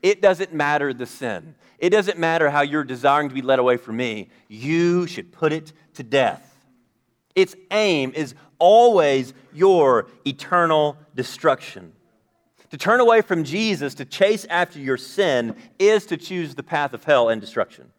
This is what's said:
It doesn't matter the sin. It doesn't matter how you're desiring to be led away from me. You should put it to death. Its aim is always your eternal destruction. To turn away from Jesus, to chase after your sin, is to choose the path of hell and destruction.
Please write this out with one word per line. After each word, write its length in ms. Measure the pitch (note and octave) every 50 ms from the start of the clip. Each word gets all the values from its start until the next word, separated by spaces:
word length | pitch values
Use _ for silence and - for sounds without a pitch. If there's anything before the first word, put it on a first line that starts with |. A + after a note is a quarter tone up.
It 200 | - F#3 G#3 F#3+
doesn't 320 | F#3+ G3 F#3 D#3+ F#3+ - E3
matter 400 | D#3 D3 C#3+ D3 D3 C#3+ C#3+ C3
the 120 | A#2+ B2
sin. 500 | A2+ - - C3+ A#2+ G#2 F2 D#2+ D#2+ D2+ _ _ _ _ _
It 100 | - F3+
doesn't 280 | F#3+ G#3+ G3 F#3 F#3+ E3
matter 320 | E3 E3 E3 E3 D#3+ D3
how 120 | C#3+ D3
you're 220 | C#3+ D3 C#3+ D3+ D3
desiring 460 | B2+ C3 A#2+ B2 C#3+ C#3 D3 D3 C#3+
to 60 | C3
be 60 | C3+
led 180 | C3 B2+ C3+ B2+
away 180 | B2 B2+ B2 A#2+
from 200 | - - A2 A2+
me. 320 | B2+ A#2+ A2 G#2+ F#2+ _ _ _ _ _
You 580 | G#2+ G#2+ A#2 C#3 D#3+ E3 F3 E3+ F3 F3+ F3
should 260 | E3 - - F#2+ -
put 200 | _ _ D#3+ D#3
it 220 | D3+ D#3+ D#3 - - _ _ _ _
to 80 | - C3+
death. 520 | A2 A#2+ C#3 C3 A2 - - _ _ _ _ _ _ _ _ _ _ _ _ _ _ _ _ _ _ _
Its 200 | F#3 F#3+ F3+ - - _ _
aim 420 | - G#3+ G#3+ G3+ F3 D3 C3+ B2+ B2
is 220 | D3 D#3 C3 - _ _ _ _ _
always 760 | E3 F3+ G#3 A3+ A#3+ B3 A3+ F#3+ D#3 C#3+ C#3 C3+ C3 A#2+ - - _ _
your 560 | _ D3+ F3 G3 F#3+ F3 D3+ C3+ B2+ A2+ G2 - - _ _
eternal 720 | C#3+ C3+ - - - F#3 F3 E3+ E3 D#3+ D#3 D3+ D3 C#3+ - - _ _
destruction. 800 | C3 B2 - - - - D#3+ C3+ - - - - - F2+ E2 _ _ _ _ _ _ _ _ _ _ _ _ _ _ _ _
To 80 | - D3
turn 240 | - F#3 A3+ B3
away 200 | B3 A#3 A3+ A3+
from 220 | G#3 - F#3+ E3 D#3
Jesus, 500 | C3+ D3+ G3+ A3 A3 G3 D3 C#3+ C#3 C3
to 100 | - C#3+
chase 400 | C#3 - - G3 G3+ G#3+ G#3+ -
after 340 | A3 E3+ F3 F3+ E3+ - D3+
your 180 | C#3 C3+ C3 B2+
sin, 580 | - - - - G3+ F3 C#3 B2 A#2 A2+ A2 - - - _ _
is 280 | F#3+ G#3 A3 G#3+ G#3 -
to 100 | F3+ D3
choose 380 | - - F#3 F3+ E3 D3 C3+
the 80 | C#3 C#3
path 300 | _ - D3+ C#3+ C#3 -
of 100 | A2+ _
hell 260 | - D3 C3 A#2+ A2+
and 100 | A2+ A2
destruction. 520 | G2+ - - A#2+ G2 - - - B1+ _ _